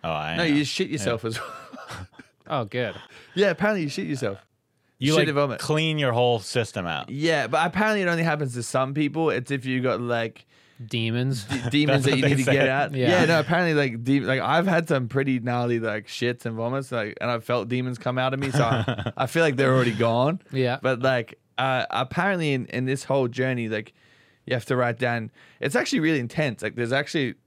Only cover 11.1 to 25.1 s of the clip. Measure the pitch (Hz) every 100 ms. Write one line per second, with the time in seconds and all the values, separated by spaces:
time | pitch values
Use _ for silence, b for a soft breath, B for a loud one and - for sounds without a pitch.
11.1 | 120 131 127 101 139 - 147 147 135 131
12.1 | 139 143 139 131 139 135 139 143 139 120
13.1 | 175 165 165 135 170 175 151 139 117 117
14.1 | 139 107 131 101 156 190 170 165 139 120
15.1 | 135 135 127 117 120 123 117 113 107 104
16.1 | - 120 120 117 113 117 135 127 123 104
17.1 | - 120 120 - 120 107 127 127 123 123
18.1 | 127 131 135 139 - 117 117 107 117 107
19.1 | - 131 165 165 127 135 131 120 107 117
20.1 | 117 135 185 - 135 123 131 131 123 131
21.1 | 127 117 - _ - 135 127 - 110 131
22.1 | - 190 185 156 135 - 123 127 135 -
23.1 | 139 127 120 131 123 113 110 110 b b
24.1 | b b b - 123 - 127 120 113 123